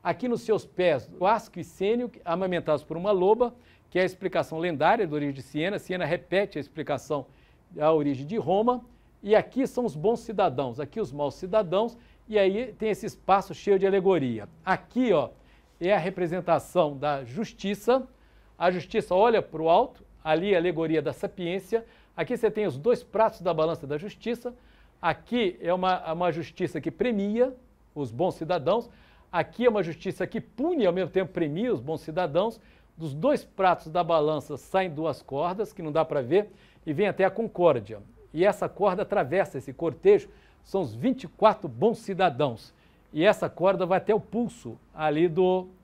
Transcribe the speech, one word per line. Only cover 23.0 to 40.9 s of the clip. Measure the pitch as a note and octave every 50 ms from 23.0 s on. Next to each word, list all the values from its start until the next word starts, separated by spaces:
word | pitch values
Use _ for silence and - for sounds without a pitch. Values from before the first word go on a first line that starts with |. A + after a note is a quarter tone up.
| -
pratos | - - G3+ A3 A3 A3 -
da | E3+ F3+ E3
balança | D3+ D#3 E3 E3 - -
da | C3 D3
justiça. | D3+ F3 G#3 F3+ - - A3 A#3+ A#3 - B3 A#3+ - _ - _ _ _ _ _ _
Aqui | - E3+ D3+ - - - A3+ B3 A3+ F3+ - -
é | - E3+ F3+
uma, | F#3 F#3 F#3 F#3 F3 - D#3+ D#3+
uma | E3+ F3+ F3+
justiça | E3 E3 - - - - F#3 D#3 - D#3
que | C3 D#3+
premia | - - - B3 A#3 G3+ G3 G3+ G#3+ A#3 B3 B3+ B3+ - _ _ _ _ _ _ _
os | D3+ C#3+ A#2
bons | G#2+ A#2+ F3 F#3 -
cidadãos. | - E3 D3+ F3+ E3+ C3 D3+ G3 A#3 A#3 - - - - _ _ _ _ _
Aqui | - F3 D#3 - - - A#3+
é | B3
uma | G#3+ G#3 F3+
justiça | E3 D#3+ - - F#3+ D#3+ - F#3+
que | - - A3+
pune | - - _ - C4 E4+ F4+ D4+ A3
e |
ao | F3+ E3+
mesmo | F#3 F#3 -
tempo | - F#3+ F#3+ F3 -
premia | F#3 E3+ D3 C#3+ F3 A3+ B3+ G#3+
os | C3
bons | A2+ C#3+ D#3+ -
cidadãos. | - - D#3 F3+ F#3 D#3+ C#3 E3+ G3+ A#3 A3+ - _ _ _ _ _ _ _
Dos | - D#3+ D#3 C3+
dois | D3 E3 C4+ D4 - -
pratos | - _ - F#3+ F#3 E3+ E3+ - D#3+
da | D#3 F3 F3
balança | D#3+ E3+ D#3+ D3+ D3+ D#3 D3 C3 - D3
saem | B2+ - - - F#3+ F#3 F#3
duas | D3 D3+ D#3+ D#3+ C#3 -
cordas, | - - C3+ C#3 D#3+ F3 F#3 G3+ G#3+ - -
que | -
não | E3+ D#3
dá | D3 D#3+ D#3
pra | - D#3 D3
ver, | B2+ A#2 D3+ G3+ G#3 G#3 - - - - _ _ _
e | E3 D3
vem | C#3+ G#3
até | G3 D#3+ - F#3
a | F#3
concórdia. | F#3 - A#3 G#3+ - - F3 E3 C#3 A#2+ G2+ G2+ A2 G2+ G#2 - - - - _ -
E | D3+ F3+
essa | G3+ F#3 F#3+ F#3 C#3+
corda | - - F#3+ G3+ F3+ F#3+
atravessa | G3 - G3+ G3+ E3 B2+ D3+ F#3+ F3 - -
esse | C#3 A2 - B2+
cortejo, | - E3 E3 B2+ - - F#3+ G#3+ - - - - - _ _ _ _ _
são | - - G3
os | F3+ A#2+